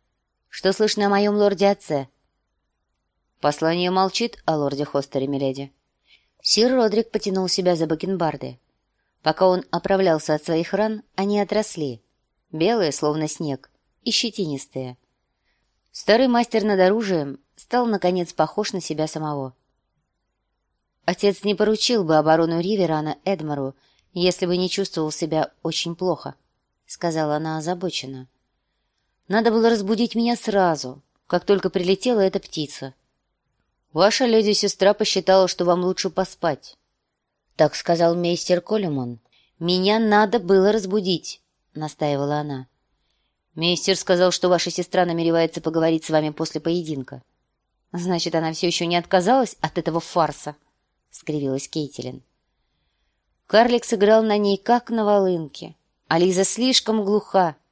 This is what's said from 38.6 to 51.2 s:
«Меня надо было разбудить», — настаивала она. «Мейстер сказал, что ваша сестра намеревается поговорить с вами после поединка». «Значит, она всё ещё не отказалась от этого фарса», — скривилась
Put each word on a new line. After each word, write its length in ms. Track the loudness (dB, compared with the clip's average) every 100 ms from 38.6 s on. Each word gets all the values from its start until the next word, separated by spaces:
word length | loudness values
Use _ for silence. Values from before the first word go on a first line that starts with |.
| 0 -4 -2 -4 -6 -10 _ _ _ -8
«Меня 400 | -2 0 2 2
надо 400 | 4 4 4 0
было 340 | 2 4 4
разбудить», — 680 | 2 0 -2 0 -2 -4 -16 _ _ _
настаивала 680 | -10 -10 -4 -2 -2 -2 -4
она. 280 | -4 -8 -12 _ _ _ _ _ _ _ _ -4
«Мейстер 400 | -2 0 0 0
сказал, 360 | 2 2 2
что 180 | 2 2
ваша 200 | 0 0
сестра 360 | -6 -2 0 0
намеревается 560 | 0 0 2 0 -2
поговорить 420 | -4 0 0 0
с 60 | 0
вами 200 | 0 0
после 300 | -4 -6 -6
поединка». 640 | -4 -4 -4 -8 -10 -14 _ _ _ _ _ _ _
«Значит, 420 | -6 -2 -2 0 -2
она 160 | -2
всё 160 | -2 -2
ещё 180 | -2 -2
не 120 | -2
отказалась 580 | 2 2 4 2 2 -4
от 160 | -6 -4
этого 240 | -4 -4
фарса», — 560 | -2 0 0 -2 -10 -12 _ _ _ _ _
скривилась 600 | -12